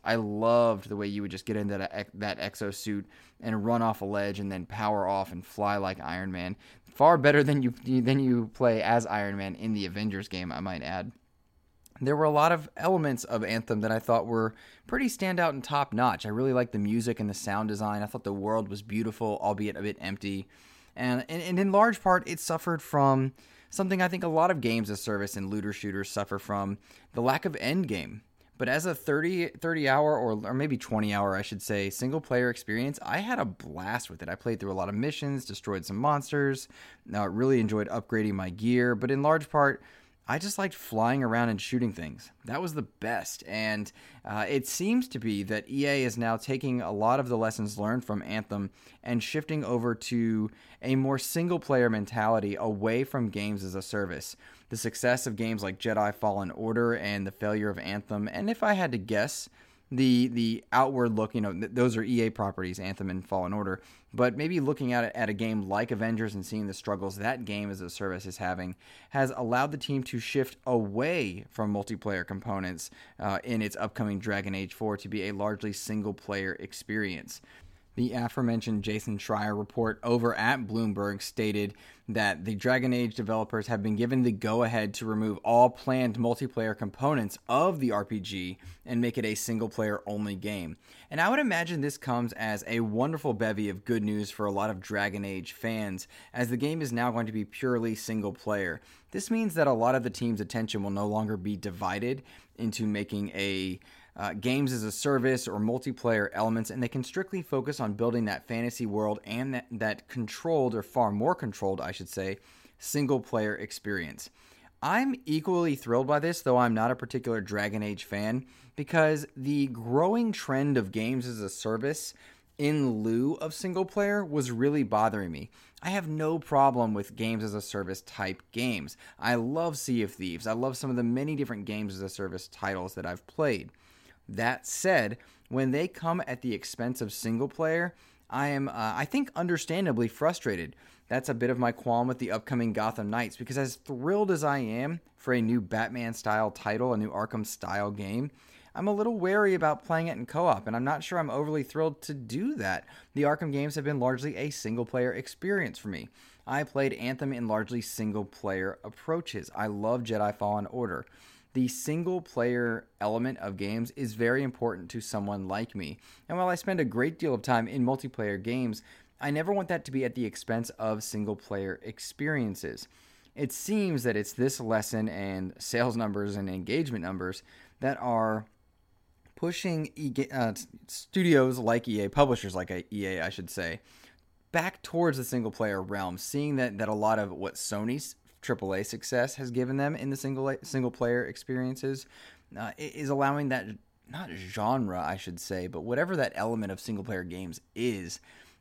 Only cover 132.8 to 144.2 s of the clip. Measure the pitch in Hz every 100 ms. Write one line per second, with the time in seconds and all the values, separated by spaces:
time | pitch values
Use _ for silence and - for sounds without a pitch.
132.8 | 90 - 87 90 - - 151 101 - -
133.8 | _ - - - - 101 117 127 - -
134.8 | 185 170 104 113 - - - 127 135 139
135.8 | 185 - 165 175 - 127 127 101 - -
136.8 | 120 127 107 - 113 113 143 - 160 165
137.8 | 175 - - _ - 127 143 139 139 -
138.8 | 110 95 147 269 269 - 175 170 - 165
139.8 | 190 117 117 - 156 175 127 92 78 -
140.8 | - - - 127 131 117 120 123 120 117
141.8 | 120 117 127 123 117 110 - 123 117 107
142.8 | 110 110 104 113 113 - 123 135 135 -
143.8 | - 127 143 202